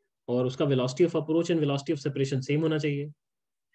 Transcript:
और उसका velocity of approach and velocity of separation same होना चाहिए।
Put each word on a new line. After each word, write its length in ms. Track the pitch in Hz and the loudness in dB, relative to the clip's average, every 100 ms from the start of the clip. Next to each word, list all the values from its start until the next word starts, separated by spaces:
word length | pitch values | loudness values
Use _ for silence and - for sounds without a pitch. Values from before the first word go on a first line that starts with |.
| _ _ - | _ _ -4
और 180 | 123 127 | 0 0
उसका 200 | - 147 | 0 2
velocity 360 | 127 131 135 | 2 0 2
of 100 | 170 | 2
approach 360 | 165 151 160 170 | 2 0 0 2
and 120 | 165 | 0
velocity 360 | 143 139 - 156 | 2 0 -2 -4
of 40 | |
separation 420 | 147 139 135 131 | -2 -2 -2 -2
same 200 | 135 147 | 0 0
होना 160 | 160 156 | 2 0
चाहिए। 340 | 151 143 151 - _ _ _ _ _ | 0 -2 -6 -12 _ _ _ _ _